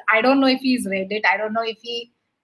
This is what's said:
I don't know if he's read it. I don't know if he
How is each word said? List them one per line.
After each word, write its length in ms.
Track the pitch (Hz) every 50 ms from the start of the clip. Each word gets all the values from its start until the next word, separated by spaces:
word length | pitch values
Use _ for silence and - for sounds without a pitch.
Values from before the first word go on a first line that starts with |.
| - -
I 100 | 220 226
don't 200 | 226 254 269 277
know 60 | 269
if 140 | 262 262 254
he's 260 | 269 262 254 240 202
read 240 | 196 196 190 190 190
it. 140 | 208 214 214
I 120 | 190 190 196
don't 160 | 214 214 214
know 80 | 226 226
if 160 | 226 220 -
he 320 | _ 240 240 233 233 - _ _ _ _ _ _